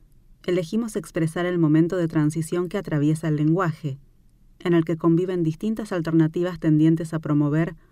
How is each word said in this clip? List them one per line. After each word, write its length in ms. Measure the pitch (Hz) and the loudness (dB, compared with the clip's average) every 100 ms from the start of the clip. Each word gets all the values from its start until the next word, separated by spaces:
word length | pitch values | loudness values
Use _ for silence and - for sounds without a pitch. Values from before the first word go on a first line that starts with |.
| _ _ _ - | _ _ _ -12
elegimos 540 | - 180 160 214 233 208 | -4 -2 -2 -4 -4 -6
expresar 500 | 170 - 160 170 175 | -8 -2 -2 -2 -2
el 140 | 180 | 2
momento 360 | 160 156 170 185 | 4 4 4 2
de 120 | 165 | 0
transición 600 | 165 151 156 160 175 180 | 0 0 0 -2 -4 -2
que 100 | 202 | -4
atraviesa 500 | 190 156 147 156 165 | -4 0 0 0 -2
el 80 | 151 | 0
lenguaje, 640 | 151 165 175 - 147 135 - _ _ _ _ - | 2 2 0 -4 -8 -10 -16 _ _ _ _ -8
en 160 | 180 | 0
el 100 | 170 | 2
que 120 | 165 165 | 2 0
conviven 480 | 170 165 185 185 | 2 2 0 -2
distintas 480 | 160 160 214 226 214 | -2 -2 -4 -4 -4
alternativas 680 | 185 165 165 156 165 175 170 | -6 0 2 2 2 -4 -2
tendientes 560 | 165 156 160 165 170 | 2 4 4 2 -2
a 60 | 156 | -6
promover 560 | 156 147 147 156 170 160 _ | -2 0 2 0 -2 -6 _